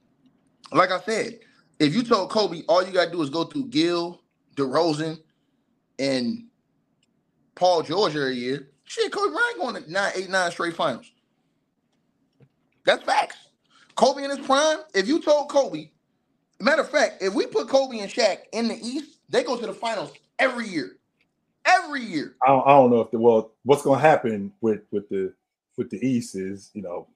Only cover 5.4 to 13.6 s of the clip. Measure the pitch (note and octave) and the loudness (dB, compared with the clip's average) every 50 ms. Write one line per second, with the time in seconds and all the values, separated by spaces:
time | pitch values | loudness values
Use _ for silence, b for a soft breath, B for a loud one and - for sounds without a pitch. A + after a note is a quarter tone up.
5.4 | _ _ _ _ _ _ _ _ _ _ _ - C3+ C#3 C3+ C3 B2 A#2 A2+ A#2 | _ _ _ _ _ _ _ _ _ _ _ -6 -4 -2 -2 -2 -2 -4 -6 -8
6.4 | - - _ _ _ _ _ _ _ _ _ _ _ _ _ _ _ _ _ _ | -10 -18 _ _ _ _ _ _ _ _ _ _ _ _ _ _ _ _ _ _
7.4 | _ _ _ - F3+ F#3 F3+ E3 D3 C#3+ D#3 F#3+ G#3+ F3 D3+ D3+ C#3 C3 C3 B2 | _ _ _ 0 2 2 4 2 0 0 0 0 0 0 0 -2 -2 -2 -4 -4
8.4 | A#2+ B2 C3+ C#3+ C#3 - _ _ _ - - A4+ A4 F#4+ - G4 G4+ F4+ D4 F#4+ | -4 -4 -6 -6 -8 -12 _ _ _ -10 -6 -4 -4 -4 -2 -2 -2 -2 -2 -2
9.4 | A#4 A#4+ A#4+ G4+ F4+ A#3+ G3+ F3+ D3 - E3 G3 G3+ F3+ - F#3 F#3+ F3 F#3 F#3+ | -2 -2 -4 -4 -8 -8 -8 -10 -10 -6 -4 -2 -2 -2 -2 -6 -6 -4 -2 -2
10.4 | F3+ E3+ E3 - F3+ E3+ E3 - F3+ D3 A#2+ A2 - - _ _ _ _ _ _ | -2 -2 -2 -4 -6 -6 -4 -2 -2 -2 -4 -6 -10 -18 _ _ _ _ _ _
11.4 | _ _ _ _ _ _ _ _ _ _ _ _ _ _ _ _ _ _ _ _ | _ _ _ _ _ _ _ _ _ _ _ _ _ _ _ _ _ _ _ _
12.4 | _ _ _ _ _ _ _ _ _ - - - - - C#4 - - - - - | _ _ _ _ _ _ _ _ _ 2 2 2 0 0 0 0 0 0 -4 -14
13.4 | - _ _ _ | -20 _ _ _